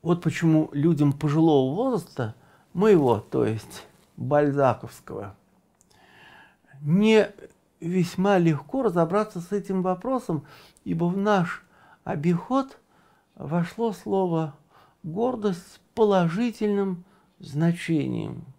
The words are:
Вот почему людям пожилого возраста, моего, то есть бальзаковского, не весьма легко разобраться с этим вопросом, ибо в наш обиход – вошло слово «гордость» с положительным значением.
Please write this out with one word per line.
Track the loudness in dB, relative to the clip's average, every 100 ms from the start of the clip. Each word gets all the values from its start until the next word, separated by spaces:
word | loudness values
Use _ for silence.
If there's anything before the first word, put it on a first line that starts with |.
Вот | 0 0
почему | 0 0 2 4 2
людям | 0 0 4 2
пожилого | 2 0 2 4 4 2
возраста, | 0 -2 -2 -6 -8 -8 -8 _ _ _
моего, | 0 4 6 4 2
то | 0 -2
есть | -2 -2 -8 -20 -20 _ _ -12
бальзаковского, | -2 0 2 2 2 0 -8 -20 -16 -14 -14 -18 _ _ _ _ _ _ _ _ -20 -20 -20 _ _ -12
не | 0 2 6 4 4 -4 -20 _ _ _
весьма | -4 0 0 0 2 4
легко | 4 2 -4 -2
разобраться | 0 2 0 0 -2 -8
с | -8
этим | -8 -4 -2
вопросом, | -2 -4 -4 -6 -4 -6 -6 -20 -20 _
ибо | -8 -2 -2
в | -2
наш | 0 0 0 -6 _ _ _ _
обиход – | -10 -4 -2 -2 -2 -4 -4 -12 _ _ _ _ _ _
вошло | -6 -4 -4 -4 -6
слово | -6 -4 -2 0 -2 -4 -10 _ _ _ _
«гордость» | -12 -4 -4 -2 -4 -6
с | -12 -20 _ 0
положительным | 2 4 2 0 -4 -2 -2 0 -2 -6 -12 _ _ _
значением. | -10 0 0 0 -2 -2 -2 -6 -6 -10 -16